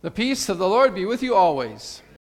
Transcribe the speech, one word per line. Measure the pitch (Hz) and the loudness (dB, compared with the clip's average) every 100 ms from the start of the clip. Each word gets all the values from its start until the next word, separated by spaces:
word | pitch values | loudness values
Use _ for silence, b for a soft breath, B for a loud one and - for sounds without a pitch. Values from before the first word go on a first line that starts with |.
The | 165 | -8
peace | 180 240 269 - | -4 -2 -2 -4
of | 180 | -2
the | 185 | 2
Lord | 220 269 | 4 4
be | 190 190 | 2 -4
with | 240 | -4
you | 254 | 0
always. | 220 175 143 120 107 - - - - | 4 4 2 -4 -8 -16 -18 -20 -20